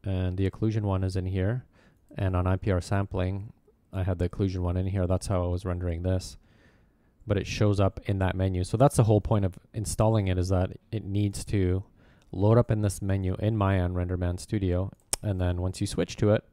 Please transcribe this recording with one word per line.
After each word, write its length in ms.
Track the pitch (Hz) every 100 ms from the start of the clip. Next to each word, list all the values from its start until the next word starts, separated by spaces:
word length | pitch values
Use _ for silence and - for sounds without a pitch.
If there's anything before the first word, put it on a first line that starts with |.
And 340 | 98 95 92 92
the 120 | 98
occlusion 320 | - 110 110
one 220 | 104 95
is 120 | 95 92
in 100 | 92
here. 400 | 95 92 127 - _ _ _ _ -
And 180 | 95 90
on 120 | 90
I 80 | 92
P 140 | 104
R 100 | 90
sampling, 720 | - 98 98 98 92 98 101 - _ _ _
I 100 | 95
had 160 | 92 87
the 100 | 90
occlusion 300 | - 98 92
one 180 | 87 90
in 100 | 95
here. 200 | 95 90
That's 200 | 90 -
how 160 | 92
I 40 | 87
was 180 | 90 92
rendering 380 | 87 87 85
this. 340 | 90 92 - - _ _ _ _ _ _ _ _ -
But 100 | 101
it 80 | -
shows 340 | - 104 101
up 200 | 98 - -
in 140 | 98
that 160 | 92 92
menu. 280 | 95 90
So 140 | 90 110
that's 180 | 139 -
the 80 |
whole 180 | 110 107
point 240 | - 110 98
of 140 | - _
installing 540 | - 101 - 110 113 95
it, 100 | 90
is 120 | 90
that 220 | 92 90 - _
it 140 | 110 98
needs 400 | 101 104 101 -
to 380 | 104 92 92 - _ - _ _
load 260 | 90 104 113
up 140 | 117
in 100 | 107
this 200 | 104 -
menu 340 | 98 95 92 92
in 200 | 107 110
Maya 300 | 98 95 87
and 100 | 90
RenderMan 440 | 87 90 87 90
Studio. 520 | - 110 95 87 95 - _ -
And 180 | 104 95
then 220 | 90 87
once 180 | 90 -
you 80 | 101
switch 280 | - - -
to 140 | 104
it 120 | 107 _